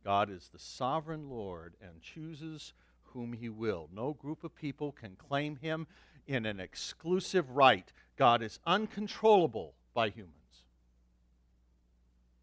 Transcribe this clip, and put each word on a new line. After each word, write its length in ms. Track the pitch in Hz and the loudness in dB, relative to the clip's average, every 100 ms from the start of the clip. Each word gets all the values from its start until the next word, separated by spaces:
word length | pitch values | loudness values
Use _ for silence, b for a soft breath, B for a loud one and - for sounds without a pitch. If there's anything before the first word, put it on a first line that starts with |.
God 260 | 101 101 104 | 2 0 0
is 200 | 92 - | -4 -16
the 60 | - | -20
sovereign 680 | - - 131 156 151 160 143 | -18 -6 -4 -4 -6 -12 -10
Lord 460 | 123 98 85 85 82 | -10 -10 -10 -14 -18
and 200 | 92 82 | -20 -20
chooses 720 | - - 156 156 160 156 - _ b b | -20 -16 -14 -14 -14 -14 -16 _ b b
whom 320 | _ 127 120 | _ -12 -10
he 160 | 120 120 | -10 -10
will. 400 | 107 113 92 78 | -4 -2 -2 -6
No 220 | 95 127 | -6 -6
group 300 | 147 139 156 | -6 -10 -10
of 120 | 165 - | -10 -8
people 360 | 151 - 147 | -8 -6 -8
can 240 | 139 110 95 | -8 -16 -18
claim 400 | - 139 151 147 | -4 -2 -2 -6
him 320 | 156 160 160 B B B - | -6 -6 -6 B B B -4
in 180 | 135 110 | -2 -2
an 140 | 101 | -6
exclusive 920 | 92 - - - 160 180 - 185 139 | -10 -10 -12 -10 -2 -2 2 0 0
right. 420 | 127 131 104 - b b - | 8 8 8 0 b b 4
God 280 | 135 117 | 6 6
is 160 | 113 - - | 2 -8 0
uncontrollable 1040 | 190 214 - 208 - 220 208 160 110 80 - _ - | 0 0 -6 -8 2 6 8 6 0 -10 -14 _ -2
by 140 | 110 | -2
humans. 240 | 101 92 73 _ - _ _ _ _ _ _ _ _ _ _ _ _ _ _ _ _ _ _ | -2 -18 -20 _ -20 _ _ _ _ _ _ _ _ _ _ _ _ _ _ _ _ _ _